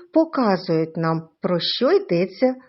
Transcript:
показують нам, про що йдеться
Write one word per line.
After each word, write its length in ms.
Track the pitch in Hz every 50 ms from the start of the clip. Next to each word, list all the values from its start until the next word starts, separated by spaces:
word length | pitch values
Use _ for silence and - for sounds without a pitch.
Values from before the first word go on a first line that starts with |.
| - - -
показують 840 | 311 320 320 320 277 247 208 190 175 - - 165 160 160 160 -
нам, 320 | 170 165 160 165 160 165 - _ _
про 200 | - 180 180 170
що 320 | 170 - - - 240 285 381
йдеться 600 | 392 403 - 175 170 190 185 - - 262 254 262 254 -